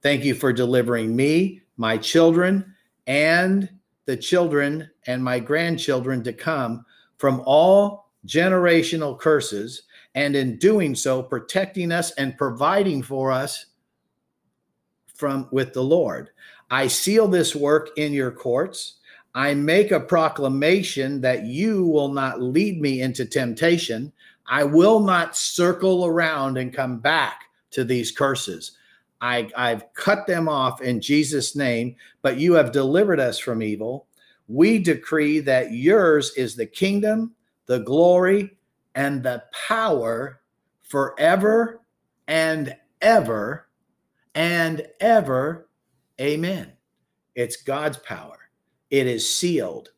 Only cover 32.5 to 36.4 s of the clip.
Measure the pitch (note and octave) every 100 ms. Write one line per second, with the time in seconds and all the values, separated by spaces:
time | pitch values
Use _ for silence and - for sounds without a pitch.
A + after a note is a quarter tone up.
32.5 | E3 C3 C#3 C3+ E3 G#3 D#3+ B2+ - -
33.5 | A2+ A2 G#2 A2 C3+ _ _ _ _ _
34.5 | B2 F#3 A3+ E3+ C#3 - D#3 D3 D3+ C#3
35.5 | C3 B2 A2+ C#3+ G#3+ F3 D3+ C3+ -